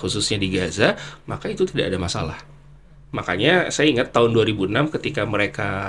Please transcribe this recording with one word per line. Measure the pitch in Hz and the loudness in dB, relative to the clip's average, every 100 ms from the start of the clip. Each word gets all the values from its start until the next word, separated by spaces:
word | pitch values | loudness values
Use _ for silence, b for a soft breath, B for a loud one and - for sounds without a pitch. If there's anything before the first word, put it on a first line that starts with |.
khususnya | 95 107 - 107 | -2 -2 -2 0
di | 95 | 0
Gaza, | 92 90 92 131 214 B B - | 0 -2 2 2 2 B B -10
maka | - 196 | -8 -6
itu | 220 - | -2 0
tidak | 120 90 | 0 -2
ada | 92 | -2
masalah. | 87 110 82 - - - - - - - - | -2 -2 -4 -8 -16 -20 -20 -20 -20 -20 -8
Makanya | 113 98 90 127 180 160 | -6 -2 2 4 4 0
saya | - 151 | 2 2
ingat | 120 123 | 2 2
tahun | 120 117 | 4 4
dua | 113 107 | 4 2
ribu | 104 95 | 2 0
enam | 117 151 | 2 0
ketika | - 107 - 104 | -2 -4 -2 -2
mereka | 104 101 - 101 95 | 0 0 -2 -4 -4